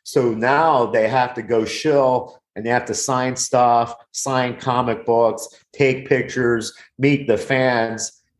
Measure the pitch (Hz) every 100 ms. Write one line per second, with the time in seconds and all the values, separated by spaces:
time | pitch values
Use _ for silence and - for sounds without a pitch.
0 | - 147 120 110 120 143 165 139 113 113
1 | 110 131 123 - 110 113 107 - 156 143
2 | 131 123 - - _ 101 113 123 - 104
3 | - 127 127 127 - 127 123 120 117 -
4 | _ - 135 131 123 113 131 123 120 110
5 | 120 117 113 107 - - _ - 135 131
6 | - 131 127 127 120 117 113 - - -
7 | 135 139 117 104 - 131 127 120 113 113
8 | - - _ -